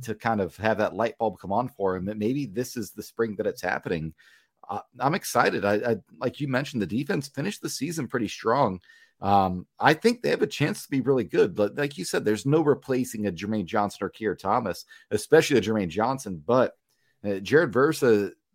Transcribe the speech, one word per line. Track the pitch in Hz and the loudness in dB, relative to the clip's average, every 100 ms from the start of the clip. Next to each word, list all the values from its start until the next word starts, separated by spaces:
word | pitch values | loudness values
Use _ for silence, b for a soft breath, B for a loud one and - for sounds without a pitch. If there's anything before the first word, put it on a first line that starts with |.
to | 123 | -8
kind | 107 117 107 | -4 -2 0
of | 87 - | -2 -2
have | 110 104 | 0 2
that | 104 | 0
light | 87 113 - | 0 -4 -2
bulb | 110 - | -4 -4
come | 92 | -4
on | 104 127 | -2 -2
for | - 95 92 | -2 -2 -2
him. | 95 | -4
That | 107 | -2
maybe | 107 143 123 | -2 -2 -4
this | 98 123 123 | -6 -6 -8
is | 98 | -10
the | 104 | -10
spring | - - 113 101 | -8 -4 -4 -2
that | 101 | -4
it's | - | -4
happening. | 90 120 - 85 78 - b b b b - | -4 -4 -4 -4 -6 -10 b b b b -10
Uh, | 101 - 120 | -10 -10 -4
I'm | 131 | -2
excited. | 180 - 120 175 143 101 | -2 -2 0 2 2 0
I, | |
I, | 104 120 107 - - | 0 0 -4 -6 -8
like | 127 - | -8 -6
you | 147 | -4
mentioned, | 127 143 120 | -4 -2 -4
the | 90 | -2
defense | 110 147 180 - | -2 -2 -4 -6
finished | - 180 - | -8 -8 -6
the | - | -8
season | - 151 160 117 | -6 -6 -6 -4
pretty | 123 101 | -4 -4
strong. | - 110 131 117 92 b b b b | -4 0 2 2 -2 b b b b
Um, | 95 101 95 90 - - | 2 4 4 0 -8 2
I | 127 | 4
think | 160 226 240 | 6 4 2
they | - | 0
have | - | 0
a | 214 | 0
chance | - 151 208 | 0 -2 -2
to | - | -4
be | 139 | -2
really | 120 131 107 | 0 0 2
good. | 175 131 | 2 2
But | 107 104 101 | 2 -2 0
like | 143 143 | -6 -6
you | 170 | -6
said, | - | -2
there's | 107 107 139 | 0 0 2
no | 160 | 2
replacing | 147 127 - 127 123 107 104 | 4 2 0 -2 -2 -4 -4
a | |
Jermaine | 82 104 107 87 | -4 -4 -4 -2
Johnson | 110 101 - 95 | 0 0 -2 -8
or | |
Keir | - 110 87 | -4 -4 -2
Thomas, | 98 110 92 - - b b | 0 0 0 -6 -10 b b
especially | 107 - 156 156 123 | -6 4 6 6 4
a | |
Jermaine | 104 110 90 | 2 0 0
Johnson. | 90 117 131 104 85 76 | 0 -2 -2 -6 -6 2
But, | 127 113 - _ _ _ _ 101 | 2 2 -2 _ _ _ _ -6
uh, | 98 | -4
Jared | 98 143 165 | 2 4 4
Verse, | 120 147 151 | 4 2 4
uh, | 123 104 98 - _ | 4 4 4 -6 _